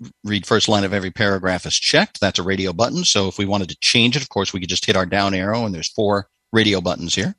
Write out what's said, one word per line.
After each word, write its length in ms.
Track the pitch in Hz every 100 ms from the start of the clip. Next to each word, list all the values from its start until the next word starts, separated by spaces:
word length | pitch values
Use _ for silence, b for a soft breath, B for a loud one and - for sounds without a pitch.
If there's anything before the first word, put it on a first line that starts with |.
| 117 -
read 240 | 104 104 -
first 200 | 110 -
line 160 | 104
of 100 | 98
every 180 | 101 92
paragraph 540 | - 104 98 92 90 -
is 100 | -
checked. 440 | - 147 214 -
That's 200 | 98 -
a 40 |
radio 300 | 90 95 95
button. 300 | 85 117 160 175
So 220 | 107 95
if 100 | 95
we 80 | 98
wanted 240 | 101 87
to 80 | -
change 340 | - 123 120 135
it, 80 |
of 60 | 131
course, 220 | 101 95
we 80 | 98
could 100 | 90
just 160 | 92 -
hit 100 | 98
our 100 | 90
down 280 | 98 98 95
arrow, 300 | 95 117 110
and 80 |
there's 160 | 85 -
four 380 | - 104 101 95 _ _
radio 300 | 113 107 95
buttons 320 | 90 82 85
here. 220 | - 107